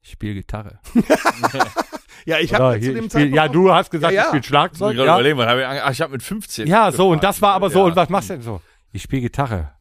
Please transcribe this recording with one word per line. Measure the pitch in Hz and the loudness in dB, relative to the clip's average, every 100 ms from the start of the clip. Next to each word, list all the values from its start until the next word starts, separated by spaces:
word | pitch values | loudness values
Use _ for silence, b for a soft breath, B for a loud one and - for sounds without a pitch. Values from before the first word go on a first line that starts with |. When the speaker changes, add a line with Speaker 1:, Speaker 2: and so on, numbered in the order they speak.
Speaker 1:
„Ich | _ | _
spiel | - 104 | -12 -10
Gitarre.“ | 98 - 107 104 - - | -10 -10 -14 -14 -20 -4
Speaker 2:
<laughs> | 247 - - 339 - 240 269 - - 311 311 _ B - | -2 0 0 -2 -4 -4 -2 -4 -4 -8 -10 _ B -4
Ja, | 156 | -2
ich | 165 | 0
hab | - | 2
Speaker 1:
Oder | 131 | 2
Speaker 2:
ja | 113 | 2
zu | |
Speaker 1:
hier, | 123 | -2
Speaker 2:
dem | 123 113 | -4 -4
Speaker 1:
ich | |
spiel, | 151 147 | 0 2
Speaker 2:
Zeitpunkt | 143 | 2
Speaker 1:
ja, | 156 | 2
Speaker 2:
noch | |
Speaker 1:
du | 147 190 | 4 4
hast | 175 190 | 4 2
gesagt, | 165 170 | -2 0
Speaker 2:
Ja, | 190 | 0
Speaker 1:
„Ich | 294 | 0
Speaker 2:
ja. | |
Speaker 1:
spiel | 156 | -2
Schlagzeug“, | - 143 175 160 202 | 0 0 0 -2 -4
Speaker 3:
Ich | 123 | 0
Speaker 1:
ja. | 139 | 2
Speaker 3:
überlegen, | 170 135 147 | 4 2 2
wann | 117 | 2
hab | 123 | 0
ich | |
ange-, | 127 139 | -2 -4
ach, | 123 | -4
ich | 127 | -2
hab | 156 | -6
mit | 135 | -6
fünfzehn | - 214 - - 113 | -8 -10 -10 -8 2
Speaker 1:
Ja, | 202 208 | 4 4
so, | 135 190 | 4 2
und | |
Speaker 3:
angefangen. | 160 | 4
Speaker 1:
das | 190 196 | 2 2
war | 202 | 0
aber | 190 190 | 2 2
so, | 170 | 4
Speaker 3:
Ja. | 190 | 4
Speaker 1:
„Und | 170 | 4
was | 170 | 0
machst | 190 135 | 0 -4
du | |
denn | 175 | -10
so?“ | 113 95 _ _ _ | -10 -12 _ _ _
„Ich | 98 | -14
spiel | - 135 | -6 -4
Gitarre.“ | 120 - 143 101 73 _ | -4 -4 -4 -4 -8 _